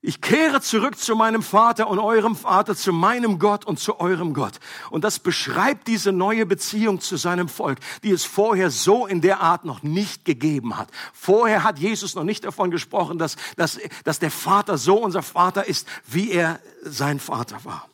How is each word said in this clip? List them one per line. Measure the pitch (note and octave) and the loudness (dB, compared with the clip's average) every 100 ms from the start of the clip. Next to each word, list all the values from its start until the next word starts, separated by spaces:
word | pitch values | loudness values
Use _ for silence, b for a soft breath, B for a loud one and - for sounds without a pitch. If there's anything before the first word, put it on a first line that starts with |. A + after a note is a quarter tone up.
| - | -6
"Ich | - | -6
kehre | - A#3+ D#4+ C4+ | 0 4 4 2
zurück | - A3+ B3+ - | 0 0 0 -4
zu | - A3 | -2 2
meinem | A3 A3+ | 2 0
Vater | D#3+ G3+ A#3 A#3 G#3+ | 2 4 4 2 0
und | G3 | 0
eurem | G#3+ A3+ G#3+ G#3 | 2 2 2 -2
Vater, | - F#3 G#3 F#3 | 0 2 2 -2
zu | G3 | 0
meinem | E3+ F#3+ B3 A#3 F#3 | 2 2 2 0 2
Gott | G#3 G#3 | 2 2
und | - E3 | -2 -6
zu | - - | -4 -2
eurem | F3 F3+ F3 | 0 0 -2
Gott." | C#3 G#2+ - B B B | -2 -4 -8 B B B
Und | - G#3 | -2 -2
das | - | -2
beschreibt | F#3 - - - A3+ B3+ - | -2 -2 -4 0 0 0 -2
diese | A3 G3+ | 0 0
neue | F#3 F#3+ A3 G3+ | 2 2 2 0
Beziehung | F#3+ - G#3+ A3 F#3 | 0 -2 0 0 0
zu | - E3+ | -4 -4
seinem | F3 F3+ F3 | -2 -2 -2
Volk, | - D#3 B2+ B B | -4 -4 -4 B B
die | G#3 | 0
es | F3+ - | 0 0
vorher | - G#3+ G3 F#3 | 2 2 4 2
so | A2+ - A3+ G#3 | 2 4 4 4
in | F3+ | 2
der | F3 F#3+ | 2 4
Art | E3+ E3+ | 2 2
noch | - B2 | -2 -8
nicht | D3 E3+ G3+ - - | -4 -2 -2 -4 -4
gegeben | B2+ D3+ D3 A#2 G#2+ | 0 0 0 -4 -8
hat. | G#2 B B | -8 B B
Vorher | - - G#3 A#3 G#3+ | -10 2 4 6 4
hat | F#3 D3+ | 2 0
Jesus | F#3 G#3+ F#3+ F#3 | -2 -2 -6 -4
noch | E3 | -4
nicht | G#3+ | -4
davon | - - F#3 | -6 -2 -2
gesprochen, | E3+ - - D#3+ E3+ | -2 -4 -2 -2 -2
dass, | D#3+ - B - | -4 -4 B -4
dass, | E3 - D3 B | -4 -4 -12 B
dass | - D3+ | -6 -2
der | D#3+ | -2
Vater | - - G3 G#3 E3 | -4 2 2 2 0
so | C3 G3+ | 4 4
unser | A3+ F3 | 2 -4
Vater | D3 F3 F3+ G3 G3 | -4 2 2 2 -4
ist, | F3 - B - | -6 -6 B -6
wie | B2 G#3+ | -4 0
er | F3+ E3 E3 - - | 0 0 -4 -14 -18
sein | D#3 C#3 C#3+ C#3+ | -14 -4 -2 -4
Vater | - A#2+ A#2 G#2 | -6 -8 -8 -12
war. | D#3 - - | -14 -14 -16